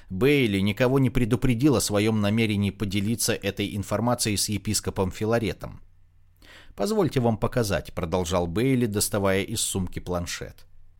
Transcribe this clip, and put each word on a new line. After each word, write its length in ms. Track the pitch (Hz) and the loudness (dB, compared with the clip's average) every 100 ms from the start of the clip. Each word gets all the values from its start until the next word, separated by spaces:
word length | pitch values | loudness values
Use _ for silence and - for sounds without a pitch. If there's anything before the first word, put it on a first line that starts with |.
| - | -10
Бейли 500 | 92 131 143 120 98 | 0 4 4 4 2
никого 380 | 98 101 127 139 | 0 2 2 4
не 120 | 131 | 2
предупредил 680 | 131 120 123 127 117 151 110 | 2 2 2 2 2 4 2
о 40 | |
своём 400 | - 104 107 110 | 2 2 2 2
намерении 500 | 101 110 113 101 101 | 2 2 2 2 0
поделиться 640 | 98 104 101 101 117 - | -2 -2 -2 0 -2 -2
этой 420 | 107 101 - 101 101 | -2 -4 -2 -4 -4
информацией 600 | 95 104 117 123 113 101 | -4 -2 0 0 0 -2
с 100 | - | -2
епископом 600 | 101 - 101 - - 95 | -2 -2 -2 -2 -2 -2
Филаретом. 720 | - 107 117 107 - - - - - - _ - _ - - - | -2 0 0 0 -6 -10 -16 -20 -20 -20 _ -20 _ -20 -20 -16
«Позвольте 460 | - 202 214 160 135 | -6 -2 0 0 2
вам 160 | 117 110 | 0 2
показать», — 560 | 117 127 107 85 - | 0 0 0 -2 -4
продолжал 520 | - 85 92 87 92 85 | -6 -2 0 0 0 0
Бейли, 400 | 85 131 131 120 | 0 2 2 0
доставая 560 | 104 - 107 98 95 | 0 0 0 2 2
из 180 | 95 107 | 0 -4
сумки 380 | - 98 90 - | -4 -2 -4 -6
планшет. 640 | - 87 87 - - - - - - - | -6 -4 -4 -8 -12 -16 -20 -20 -20 -20